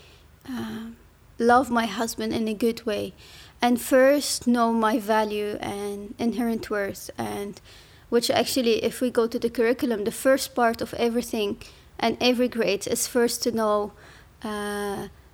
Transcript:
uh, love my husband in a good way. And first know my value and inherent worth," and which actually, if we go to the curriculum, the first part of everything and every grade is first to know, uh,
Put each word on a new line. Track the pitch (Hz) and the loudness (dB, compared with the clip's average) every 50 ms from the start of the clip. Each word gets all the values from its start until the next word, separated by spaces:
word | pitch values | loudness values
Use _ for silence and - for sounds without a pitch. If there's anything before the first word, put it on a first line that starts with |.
| - - - - - - - _ - 269 | -20 -20 -20 -20 -20 -20 -20 _ -14 -12
uh, | 254 226 226 220 220 226 226 233 233 - - - _ _ - - - | -10 -8 -8 -8 -10 -12 -12 -14 -16 -20 -20 -20 _ _ -20 -14 -4
love | - 233 233 240 254 277 240 | 2 4 6 6 6 4 4
my | 240 233 226 | 0 0 0
husband | 208 190 226 233 233 - - 220 220 - | -2 -2 -4 -4 -4 -4 -6 -4 -4 -2
in | 233 220 | -2 -2
a | 220 214 | -2 0
good | - 240 226 226 233 - | 0 0 0 0 0 -4
way. | 220 208 202 202 190 - - - - - - - - - - | -4 -4 -4 -4 -8 -10 -16 -20 -20 -20 -20 -20 -20 -4 0
And | 247 240 247 233 | 2 2 2 2
first | - - 285 254 262 269 294 294 - - - - - | 2 4 6 8 8 8 6 4 2 -2 -4 -2 2
know | 240 240 240 233 226 226 | 2 4 4 4 2 2
my | 226 220 214 254 | 2 2 2 2
value | 233 196 214 220 220 214 208 208 208 208 208 208 - | 0 0 2 2 2 2 0 -2 -4 -4 -4 -6 -6
and | - - 202 202 208 202 202 202 202 208 - | -6 -6 -6 -6 -6 -6 -8 -8 -10 -12 -6
inherent | - 233 233 196 226 240 233 226 208 - - | -4 -2 -2 0 0 0 0 -2 -2 -4 -4
worth," | 208 202 196 202 196 - - - - | -4 -2 -4 -4 -6 -10 -12 -12 -8
and | - 220 208 208 202 - - - - - - - - - - - - - - | -6 -6 -6 -6 -6 -8 -10 -12 -14 -20 -20 -20 -20 -20 -20 -20 -20 -4 0
which | 233 240 240 - | 0 2 2 2
actually, | - 220 247 - - 269 233 233 220 - - | 2 0 0 0 0 0 2 2 2 2 0
if | 233 - - | -2 -2 -2
we | 254 240 | -2 0
go | - 240 226 | 2 2 0
to | 233 254 233 | 0 0 -2
the | - 233 | -4 -2
curriculum, | - 254 226 233 262 - 294 240 226 202 202 | 0 0 2 2 2 0 0 -2 -2 -2 -2
the | 226 | -4
first | - - - 262 269 269 - - - | -4 0 2 2 2 2 0 -2 0
part | 254 240 226 233 - | 2 2 2 2 -2
of | 254 - - | -6 -8 -4
everything | - 233 233 226 247 240 - 247 220 202 202 226 - - - - - - - - | -2 -2 0 0 -2 -4 -4 -4 -4 -2 -4 -4 -8 -12 -18 -20 -20 -20 -20 -6
and | - - 226 - - | -2 -2 -2 0 2
every | 240 247 254 233 247 | 2 2 4 2 0
grade | 240 - 226 208 185 196 190 - | 0 0 0 0 0 0 -2 -2
is | - 233 - - | -4 -2 -2 -2
first | - - 240 233 233 - - | -2 0 2 2 2 0 -2
to | - 247 | -2 -2
know, | 226 226 220 208 208 208 208 214 - - - - - - - - - - - | 0 0 0 2 2 0 -2 -4 -8 -14 -20 -20 -20 -20 -20 -20 -16 -12 -8
uh, | 214 214 208 208 208 208 202 208 202 196 - 202 - - - - - | -8 -6 -6 -6 -6 -6 -6 -6 -6 -6 -8 -8 -12 -14 -20 -20 -20